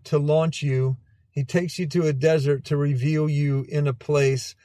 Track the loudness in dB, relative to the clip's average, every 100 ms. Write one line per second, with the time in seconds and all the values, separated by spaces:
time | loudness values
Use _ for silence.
0 | -2 0 2 2 2 -2 -2 0 0 -4
1 | _ _ _ -8 -2 -2 -2 -4 -4 0
2 | 0 2 2 2 2 -2 -2 -2 0 0
3 | 0 0 0 0 0 -2 -2 -2 -2 -4
4 | -2 2 2 0 -6 -16